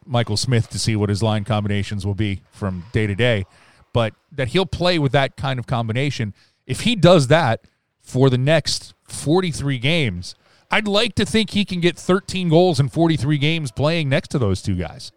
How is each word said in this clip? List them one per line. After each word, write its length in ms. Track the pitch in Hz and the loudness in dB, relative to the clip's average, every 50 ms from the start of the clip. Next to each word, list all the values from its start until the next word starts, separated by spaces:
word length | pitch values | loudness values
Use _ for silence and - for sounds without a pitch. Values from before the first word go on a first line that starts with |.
| - | -10
Michael 320 | - 127 120 113 - 104 95 | -4 -2 -2 -2 0 -2 -2
Smith 320 | - - 120 113 - - | 0 0 0 0 0 -2
to 80 | - 98 | -4 -4
see 180 | - 117 110 | -2 -2 0
what 140 | 104 104 101 | 0 0 0
his 120 | 104 90 | 0 0
line 220 | 113 110 107 107 101 | 0 0 0 -2 -2
combinations 640 | - 110 104 104 104 101 101 98 - 107 98 90 | -2 -2 -2 -2 -2 -2 -4 -4 -4 -6 -6 -4
will 80 | 101 101 | -4 -2
be 260 | 95 110 101 98 92 _ _ | -2 -2 -4 -4 -6 _ _
from 340 | _ - 107 95 92 90 82 - | _ -8 -6 -6 -6 -6 -8 -4
day 140 | - 113 110 | -2 -2 0
to 80 | 101 101 | 0 0
day, 300 | 92 117 123 117 101 95 _ _ _ - _ _ _ _ _ | 2 2 2 2 0 -2 _ _ _ -20 _ _ _ _ _
but 220 | - 123 113 107 - _ _ _ | -2 0 0 -2 -4 _ _ _
that 180 | - 135 131 117 | -6 -6 -6 -2
he'll 160 | 123 180 190 | 0 0 0
play 340 | - - - 170 180 180 165 | -2 -2 -2 0 0 2 2
with 140 | 143 131 | 0 2
that 240 | 127 143 135 127 - | 2 2 2 0 -2
kind 220 | - - 139 131 127 | -6 -6 -4 -4 -4
of 80 | 113 | -4
combination. 680 | - 135 117 117 110 107 127 143 147 - - 117 104 - _ _ _ _ _ _ | -4 -2 -2 -2 -2 -2 -2 -2 -2 -2 -4 -6 -6 -8 _ _ _ _ _ _
If 140 | - 131 - | -8 -6 -2
he 160 | - 214 247 | 0 0 2
does 300 | 202 156 175 185 170 135 | 4 6 6 8 6 6
that 340 | 117 151 165 160 117 113 - _ _ _ _ _ _ _ _ | 4 2 2 4 2 0 -2 _ _ _ _ _ _ _ _
for 300 | _ - - 127 135 135 | _ -4 0 2 2 4
the 80 | 123 123 | 4 2
next 560 | 131 143 160 156 - - - - - - - _ _ | 2 2 2 2 2 -2 -6 -6 -8 -14 -20 _ _
forty-three 720 | - - - - 143 160 185 185 175 135 - 139 143 139 123 | -16 -12 -6 -2 0 2 2 2 0 -4 -4 -4 -4 -4 -2
games, 560 | 113 143 170 170 143 110 87 87 90 - - _ _ _ _ _ _ - | 0 0 2 2 0 0 -2 -6 -10 -12 -16 _ _ _ _ _ _ -4
I'd 180 | - 202 214 208 | -2 -2 0 0
like 260 | 196 208 233 233 - | 0 0 0 0 0
to 100 | - 208 | -2 -2
think 240 | - - 220 220 - | 0 0 0 0 0
he 140 | - 202 202 | 0 -2 -2
can 140 | - 180 175 | -2 -2 0
get 180 | 165 175 151 - | 0 -2 -2 -2
thirteen 500 | - - 180 202 - - - 190 180 170 | 0 0 0 0 0 -4 -6 -4 0 4
goals 320 | 151 165 185 185 156 - | 4 6 6 4 4 2
in 80 | 147 120 | 0 0
forty-three 500 | - 151 165 165 160 139 113 147 151 143 | 2 0 2 2 2 0 0 0 0 0
games 320 | 135 151 165 165 151 123 | 0 0 0 -2 -4 -6
playing 380 | - - 135 151 170 170 156 135 | -4 -2 -2 0 0 0 0 0
next 200 | 135 160 - - | -2 -2 -2 -2
to 100 | - 147 | -4 -2
those 240 | 117 98 95 - | 0 0 -2 -2
two 140 | - 104 95 | -2 -4 -4
guys. 360 | 90 85 73 69 - - - _ | -4 -4 -8 -10 -16 -18 -20 _